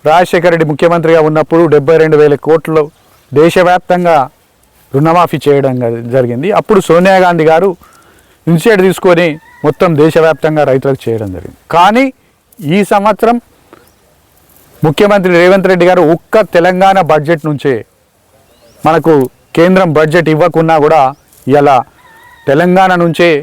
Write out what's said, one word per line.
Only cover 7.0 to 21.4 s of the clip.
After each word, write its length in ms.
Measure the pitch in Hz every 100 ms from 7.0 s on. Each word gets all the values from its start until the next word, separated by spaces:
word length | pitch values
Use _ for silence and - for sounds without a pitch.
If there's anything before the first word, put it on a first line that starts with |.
| 185 190
గాంధీ 200 | 180 170 156
గారు 180 | 160 196 170 - _ _ _ _ _ -
ఇనిషియేటివ్ 360 | 165 233 208 185
తీసుకొని 380 | 170 185 170 175 151 - -
మొత్తం 260 | 151 - 185 151
దేశవ్యాప్తంగా 600 | 156 165 160 156 156 151 143
రైతులకు 300 | 131 139 139 -
చేయడం 220 | 113 101
జరిగింది. 240 | 87 - - _
కానీ 300 | 165 185 226 269 _ _ _ _ - 151 185
ఈ 20 | 196
సంవత్సరం 440 | 208 202 202 226 240 _ _ _ - _ _ _ _ _ _ _ _ _ _ 156
ముఖ్యమంత్రి 460 | 143 208 208 185 170
రేవంత్ 280 | 180 196 185
రెడ్డి 160 | 180 175
గారు 140 | 180 156
ఒక్క 280 | 170 _ 220 196 175
తెలంగాణ 400 | 175 180 190 190 156
బడ్జెట్ 320 | 156 147 165 156
నుంచే, 240 | 143 143 117 - _ _ _ _ _ _ _ _ _ -
మనకు 280 | 165 160 151 127 _ _ -
కేంద్రం 340 | 175 185 180 147
బడ్జెట్ 340 | 156 175 156
ఇవ్వకున్నా 440 | 151 175 160 160 165 147
కూడా 160 | 160 131 143 _ _